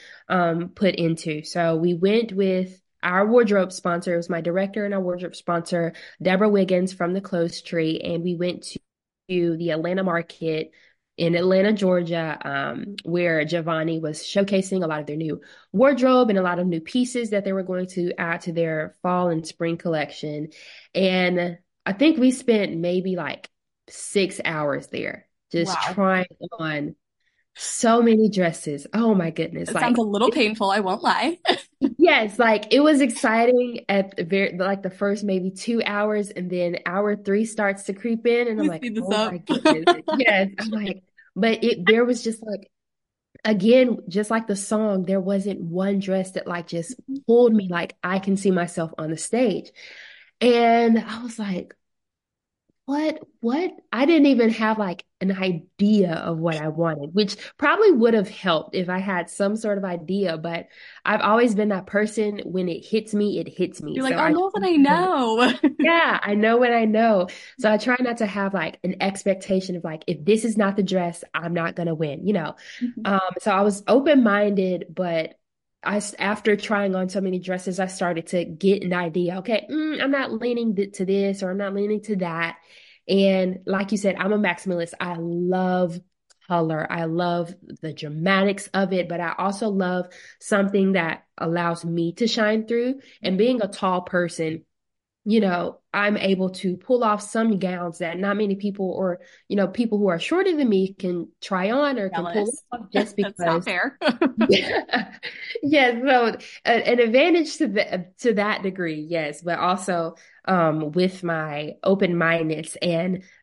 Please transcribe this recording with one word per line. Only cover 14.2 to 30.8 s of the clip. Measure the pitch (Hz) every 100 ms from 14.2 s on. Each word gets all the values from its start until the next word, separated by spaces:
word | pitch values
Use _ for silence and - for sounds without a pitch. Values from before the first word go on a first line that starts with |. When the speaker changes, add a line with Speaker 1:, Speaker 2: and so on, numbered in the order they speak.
Speaker 1:
showcasing | - 196 196 190 190 190
a | 160
lot | 151
of | 147
their | 151
new | 160 - - - _
wardrobe | 196 269 247 254 254 226
and | 196
a |
lot | 180 175
of | 180
new | 165
pieces | 160 254 247 247 226
that | 208
they | 196
were | 190
going | 185 180 185
to | 185 175 -
add | 170 170
to | 175
their | 165 165 156 165 _
fall | 180 180 180
and | 160 160
spring | - 165 170
collection. | 175 156 143 - 156 147 156 - - - _
And | 170 190 185 180 175 175 170 _ _ -
I |
think | 196 302 320
we | 254
spent | 254 - 214 190 165
maybe, | 175 185 185 175
like, | 143 131 - _ _ _ -
six | - - 202 185 -
hours | - 156 147 139 -
there | - - - _ _ _
just | 165 170 175
Speaker 2:
Wow. | -
Speaker 1:
trying | 190 190 185 185 - 180 -
on | 160 147 151 - _ _ _ _ _
so | - - - 226 233
many | 233 220 214
dresses. | 196 170 165 156 143 -
Oh | 214 233
my | 196 165
goodness. | 165 165 165 170
Speaker 2:
It |
Speaker 1:
Like, | -
Speaker 2:
sounds | 240 240
a |
little | 220 202 233
Speaker 1:
it |
Speaker 2:
painful, | 262 214 214 196
I | 202